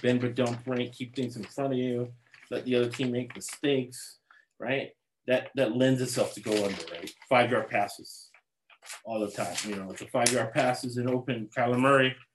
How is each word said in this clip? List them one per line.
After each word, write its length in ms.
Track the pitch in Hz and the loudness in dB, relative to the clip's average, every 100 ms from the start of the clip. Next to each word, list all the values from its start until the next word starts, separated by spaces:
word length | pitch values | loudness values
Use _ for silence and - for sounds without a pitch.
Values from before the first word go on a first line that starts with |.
bend 200 | 123 123 | 2 2
but 140 | 123 120 | 2 2
don't 280 | 123 120 | 0 0
break, 300 | 131 123 120 | -2 -2 -2
keep 200 | - 123 | -6 -10
things 220 | - 123 117 | -6 -6 -6
in 80 | |
front 300 | 98 - 135 | -10 -4 -2
of 60 | 127 | 0
you, 340 | 127 123 123 - _ - - | 0 -2 -4 -8 _ -20 -8
let 140 | 123 | -6
the 140 | 127 123 | 2 2
other 120 | 120 | 2
team 220 | 120 127 | 0 -2
make 240 | 123 123 - | -2 -4 -10
mistakes, 840 | - - 147 135 123 123 - - _ - _ _ | -12 -4 0 0 0 -10 -18 -20 _ -20 _ _
right? 380 | 107 135 - - _ _ - | -4 -4 -4 -14 _ _ 0
That, 240 | 110 - - | 0 0 0
that 200 | 131 123 | 0 4
lends 260 | 131 127 | 4 4
itself 320 | 127 123 104 - | 0 0 0 -2
to 60 | |
go 120 | 110 | -2
under, 320 | 107 101 95 - | 0 0 -2 -8
right? 200 | - - - - | -12 -12 -16 2
Five-yard 400 | 127 120 120 107 | 4 4 2 0
passes. 640 | 113 101 - - - - _ _ _ _ - - - - | -2 -2 -6 -18 -20 -20 _ _ _ _ -20 -16 -16 -6
All 140 | 110 | -4
the 100 | 104 | -4
time. 260 | - 104 - 107 | -4 -6 -6 -6
You 80 | 101 | -8
know, 160 | 95 | -8
if 100 | 92 | -12
a 40 | 110 | -4
five-yard 460 | 131 120 127 123 | 2 4 4 0
pass 300 | 151 127 123 | 2 2 0
is 140 | 123 123 | -4 -4
an 120 | 123 | 0
open 400 | 127 123 113 107 - | -2 -2 -4 -4 -2
Kyler 240 | 120 123 | 0 4
Murray, 360 | 131 139 131 127 - | 6 6 6 0 -14